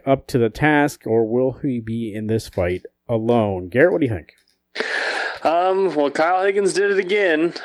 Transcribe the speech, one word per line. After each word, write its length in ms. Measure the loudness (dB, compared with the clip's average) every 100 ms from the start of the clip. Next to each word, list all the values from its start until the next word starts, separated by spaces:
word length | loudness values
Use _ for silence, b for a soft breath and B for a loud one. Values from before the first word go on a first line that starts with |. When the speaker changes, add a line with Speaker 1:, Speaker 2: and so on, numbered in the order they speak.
| -2
Speaker 1:
up 200 | -2 0
to 100 | 0
the 120 | 0
task, 560 | 0 2 2 0 -2 -2
or 200 | 0 2
will 260 | 0 0 -2
he 180 | -6 -4
be 320 | -6 -6 -6
in 120 | -6 -2
this 220 | -2 -2
fight 360 | -2 -2 -2 -8 _ -4
alone? 600 | -2 2 2 2 -2 -2
Garrett, 220 | 2 4
what 80 | 4
do 40 | -2
you 60 |
think? 180 | -4 -10 _ _ _ _ -8 B B B B B B
Speaker 2:
Um, 500 | 0 2 2 2 0
well, 160 | 2 0
Kyle 340 | 2 2 2
Higgins 280 | 2 2 0
did 180 | 0 0
it 80 | 0
again. 560 | 0 0 2 2 0 -4